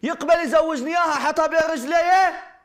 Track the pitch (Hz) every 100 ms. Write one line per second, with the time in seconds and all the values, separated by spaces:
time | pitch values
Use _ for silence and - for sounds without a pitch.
0 | 226 339 294 339 320 320 320 302 269 339
1 | 339 294 269 311 311 320 320 320 247 339
2 | 339 370 370 - - _